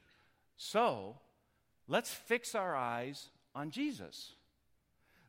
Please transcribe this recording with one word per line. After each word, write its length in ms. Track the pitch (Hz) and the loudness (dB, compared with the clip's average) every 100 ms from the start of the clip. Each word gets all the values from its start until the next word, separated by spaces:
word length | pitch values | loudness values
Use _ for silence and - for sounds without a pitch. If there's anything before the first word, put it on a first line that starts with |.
| - - - _ _ _ | -20 -20 -20 _ _ _
"So, 640 | - 208 233 123 98 127 - _ _ _ _ _ - | 0 4 4 4 -4 -10 -20 _ _ _ _ _ 0
let's 240 | 175 233 | 2 2
fix 420 | - - 233 - | -8 0 0 2
our 220 | 226 185 147 | -2 2 2
eyes 540 | 123 120 127 143 - - _ | 2 0 -4 -8 -14 -20 _
on 160 | 131 151 | -6 -6
Jesus, 640 | 185 294 226 85 65 - - _ _ _ _ _ _ _ - | -2 -2 -2 -8 -12 -14 -16 _ _ _ _ _ _ _ -20